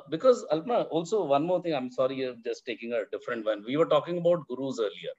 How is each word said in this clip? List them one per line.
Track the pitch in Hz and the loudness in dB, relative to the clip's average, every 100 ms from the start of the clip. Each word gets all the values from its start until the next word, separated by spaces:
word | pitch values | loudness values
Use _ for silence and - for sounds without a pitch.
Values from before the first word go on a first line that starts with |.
| - | -4
because, | 160 262 240 - | 2 4 4 2
Alpna, | 156 175 226 - | -2 0 0 0
also | 156 175 220 156 | -2 0 -2 2
one | 139 170 | 2 4
more | 180 | 0
thing, | 175 143 | 0 -2
I'm | 127 | -4
sorry, | 127 131 135 127 | -2 -2 0 -6
I'm | 117 117 | -6 -8
just | 113 - | -6 -6
taking | 104 117 | -8 -4
a | 117 98 | -4 -4
different | 104 - 117 107 | -6 -6 -4 -2
one. | 104 107 | -4 -2
We | 147 | 0
were | 156 | 4
talking | 151 160 175 | 4 2 0
about | 170 175 - | 2 2 0
gurus | - 135 120 | -6 -4 -2
earlier, | 104 - 82 | -2 -4 -10